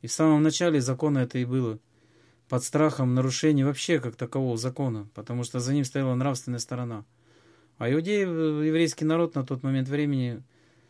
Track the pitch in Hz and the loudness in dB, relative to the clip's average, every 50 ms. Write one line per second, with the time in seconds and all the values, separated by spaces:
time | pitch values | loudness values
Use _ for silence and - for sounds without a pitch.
0 | - 117 - - 160 160 156 151 151 156 156 - 175 175 156 143 123 127 131 131 | -8 -8 0 2 4 6 6 6 6 4 2 2 2 2 2 2 2 0 -2 0
1 | - 151 147 135 127 123 - 135 123 120 127 131 123 113 110 107 _ _ _ _ | 0 0 2 2 0 0 -2 -4 -2 0 0 0 0 -2 -4 -6 _ _ _ _
2 | _ _ _ _ _ _ _ _ _ _ - 127 127 - - 151 156 151 127 131 | _ _ _ _ _ _ _ _ _ _ -4 -2 -2 0 2 2 2 2 2 0
3 | 131 127 123 127 131 131 127 - - 156 151 139 135 143 143 131 - - 170 147 | 0 2 2 2 2 0 0 2 2 4 4 4 4 2 0 -2 0 0 0 0
4 | 123 123 - - 127 117 - 135 135 127 120 113 117 131 127 - 139 131 113 107 | 0 -4 -6 -6 -10 -4 -4 -2 -2 -2 -2 -2 -4 -4 -4 -2 -4 -4 -4 -4
5 | 104 107 _ - 107 - 120 123 120 117 - 127 120 127 139 147 135 131 - 143 | -8 -12 _ -16 -10 -8 -6 -6 -6 -4 -4 -4 -2 0 0 0 0 -2 -2 -2
6 | 135 131 127 123 131 139 131 120 - - 123 120 - - 131 123 123 120 113 104 | -2 0 0 0 0 -2 -2 -4 -6 -6 -6 -6 -6 -6 -6 -6 -6 -8 -8 -12
7 | 107 _ _ _ _ _ _ _ _ _ _ _ _ _ _ _ 117 117 135 156 | -14 _ _ _ _ _ _ _ _ _ _ _ _ _ _ _ 0 0 2 2
8 | 165 185 208 208 196 185 170 160 160 156 151 151 151 156 156 165 170 160 - - | 2 0 0 0 0 0 0 0 0 0 0 2 0 2 2 2 2 2 0 0
9 | 156 156 160 165 170 165 - 139 131 131 135 127 131 135 135 135 131 131 139 147 | 0 0 2 2 2 0 0 -4 -4 -4 -6 -4 -2 0 0 0 0 0 -2 -2
10 | 147 147 143 131 127 123 120 110 - _ _ _ _ _ _ _ _ _ | 0 0 0 0 0 -2 -4 -8 -12 _ _ _ _ _ _ _ _ _